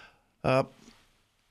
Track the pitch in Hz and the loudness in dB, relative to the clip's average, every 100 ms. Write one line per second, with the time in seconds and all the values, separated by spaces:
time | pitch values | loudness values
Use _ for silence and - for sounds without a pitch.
0 | - _ _ _ - 131 135 - - - | -20 _ _ _ 0 0 -2 -8 -20 -20
1 | _ _ _ _ _ | _ _ _ _ _